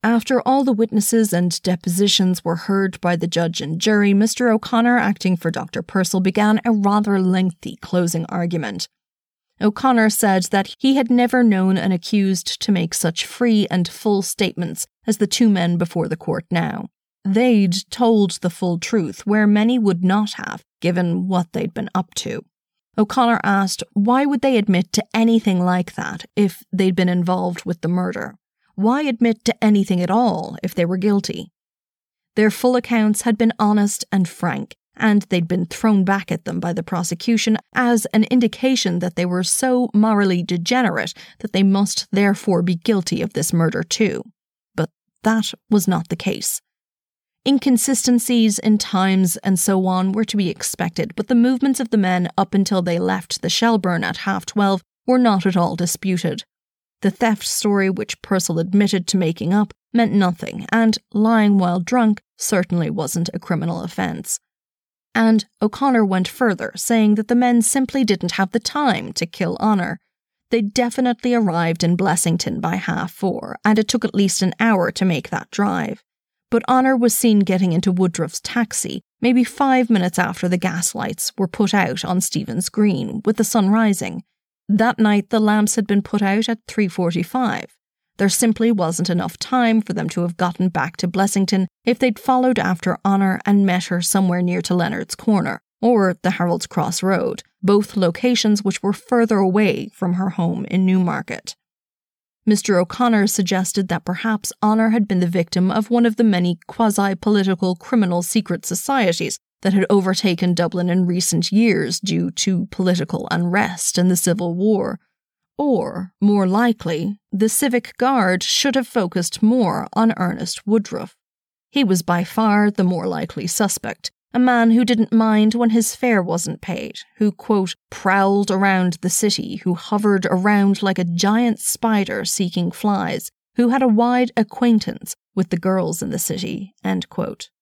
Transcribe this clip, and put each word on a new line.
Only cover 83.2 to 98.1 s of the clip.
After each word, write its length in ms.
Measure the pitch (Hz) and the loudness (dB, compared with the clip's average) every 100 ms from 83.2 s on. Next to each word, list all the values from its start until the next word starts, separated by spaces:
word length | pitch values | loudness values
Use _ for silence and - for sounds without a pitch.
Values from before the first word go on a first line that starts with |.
with 120 | 208 220 | -2 0
the 80 | |
sun 260 | 214 233 190 | 0 2 2
rising. 540 | 214 220 196 98 165 - _ _ _ - | 2 2 0 -4 -10 -14 _ _ _ -2
That 320 | 208 233 240 | 2 2 2
night, 300 | 214 208 202 | 2 2 2
the 100 | 226 | 0
lamps 340 | 214 214 208 | 2 2 2
had 120 | - 202 | 0 0
been 160 | 202 | 0
put 200 | 196 208 | 0 -2
out 260 | 196 202 226 | 0 0 -2
at 120 | 226 - | -4 -6
three 200 | - 202 | -2 -2
forty-five. 880 | 175 175 170 170 262 240 - - _ _ _ _ - | 0 -2 -2 -4 -2 -2 -4 -10 _ _ _ _ -2
There 100 | 196 | 0
simply 420 | - 226 214 233 | 2 0 2 2
wasn't 400 | 214 165 170 180 | 2 0 -2 -2
enough 280 | 175 165 - | -2 -4 -8
time 420 | - 254 233 226 | -4 0 2 2
for 140 | 214 | 0
them 140 | 180 156 | -6 -4
to 120 | - | -4
have 140 | 175 170 | -4 -2
gotten 320 | 180 - 185 | -4 0 -2
back 280 | 165 143 - | -2 -6 -4
to 100 | 175 | -4
Blessington 580 | 180 196 196 190 190 185 _ | 0 0 0 0 0 -2 _
if 140 | - 247 | -2 0
they'd 200 | 254 208 | 0 0
followed 400 | - 254 254 226 | 0 2 2 0
after 400 | - 180 - - | -2 -2 -4 -2
Honor 360 | 196 196 196 - - | 0 2 0 0 2
and 180 | 202 | 4
met 200 | 196 180 | 4 0
her 180 | - 175 | -2 -4
somewhere 400 | 175 196 185 175 | 0 0 2 0
near 180 | 180 180 | 0 -2
to 120 | 170 | 0
Leonard's 400 | 175 175 180 - | 0 0 -4 -10
Corner, 480 | - - 208 143 - _ _ | -6 0 0 0 -8 _ _
or 360 | 226 233 190 170 | 2 4 2 0
the 100 | 185 | -4
Harold's 340 | - 175 170 - | -2 -2 -2 -4
Cross 360 | - 151 170 | -4 -2 -2
Road, 400 | 185 190 - - - _ | -2 0 -2 -6 -14 _
both 340 | 190 202 202 202 | 2 2 2 0
locations 640 | 180 | 0